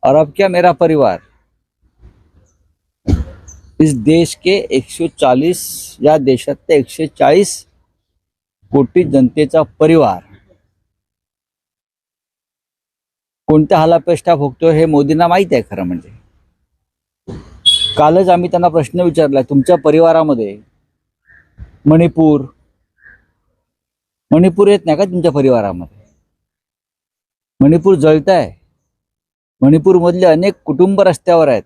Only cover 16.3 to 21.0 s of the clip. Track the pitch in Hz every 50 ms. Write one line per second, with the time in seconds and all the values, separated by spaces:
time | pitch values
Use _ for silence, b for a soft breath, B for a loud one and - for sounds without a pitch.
16.3 | _ _ _ _ _ _ _ _ _ _ _ _ _ _ _ _ _ _ _ -
17.3 | - - - - - - _ - - - - - - - 151 151 165 180 196 180
18.3 | 180 175 175 175 - 175 175 175 151 165 147 - - 175 180 175 151 165 156 143
19.3 | 139 135 131 - 143 139 131 - 180 165 135 151 147 160 165 165 165 165 160 156
20.3 | 143 117 113 101 98 104 107 _ _ _ _ _ _ _